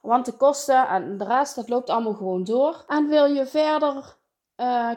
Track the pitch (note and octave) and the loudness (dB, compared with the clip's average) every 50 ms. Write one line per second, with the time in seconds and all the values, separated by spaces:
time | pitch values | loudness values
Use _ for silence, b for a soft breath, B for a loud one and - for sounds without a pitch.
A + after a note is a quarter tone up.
0 | _ - A#3 B3+ B3+ B3+ A#3 - C4+ C#4 C#4+ C#4+ - - C4 C4 C4 - - F#3+ | _ 0 0 0 0 -2 -2 2 2 2 2 2 0 2 4 4 4 2 0 -2
1 | F3 - G3+ G3 G#3 F#3+ A#3 C4 C#4+ C#4+ - - A3+ A3+ A#3+ B3 B3+ - - A3+ | -2 -4 -8 -8 -4 0 0 0 0 -2 -4 -10 -6 -4 -4 -4 -2 -2 -2 -2
2 | A3+ A3 G#3 G#3+ G3 F#3 F#3 F#3 F#3 F#3 A3 B3 C4+ D4+ E4 - - - C#4+ D4+ | 0 -2 -4 -4 -4 -4 -4 -4 -2 -2 0 0 2 0 -2 -6 -8 -4 -2 0
3 | D4+ D4 D4+ D4+ C#4+ C#4+ C#4+ C#4 C4+ C4 - D4+ D#4 D4+ D#4 D4+ D4+ D4 C#4 C4+ | 0 2 4 4 4 4 4 0 -2 -2 0 0 0 2 2 0 0 -2 -2 -4
4 | C4+ - - _ _ _ _ _ _ _ _ - A#3+ B3 B3 A#3+ A#3 A#3 A#3 | -12 -16 -20 _ _ _ _ _ _ _ _ -6 -4 -2 0 0 -2 -2 -4